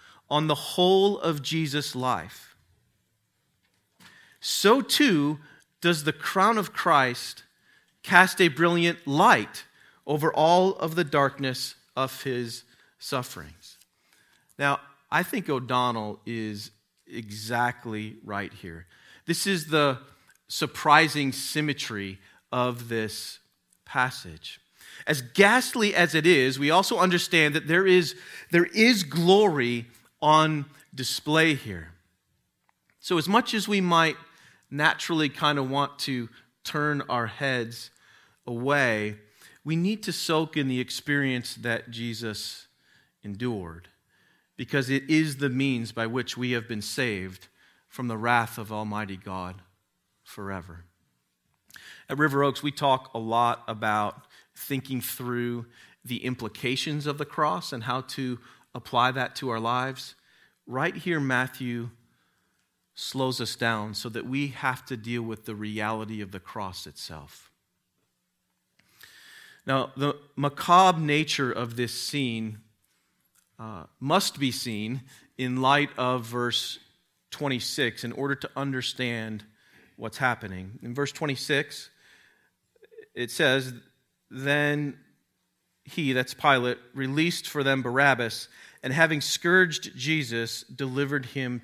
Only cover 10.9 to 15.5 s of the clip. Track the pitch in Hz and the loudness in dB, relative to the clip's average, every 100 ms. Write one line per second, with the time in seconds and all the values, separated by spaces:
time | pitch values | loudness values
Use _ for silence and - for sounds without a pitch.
10.9 | 160 147 147 135 - 135 127 - - _ | -2 0 2 2 0 -6 -4 -8 -12 _
11.9 | 135 131 - 139 123 117 - - _ _ | -6 -4 -6 -6 -4 -6 -10 -18 _ _
12.9 | _ - 131 123 90 76 78 - - _ | _ -6 -6 -6 -12 -18 -20 -20 -20 _
13.9 | _ _ _ _ _ _ - 143 - - | _ _ _ _ _ _ -2 0 0 -6
14.9 | _ - 160 180 240 160 | _ -4 -2 -2 -4 -2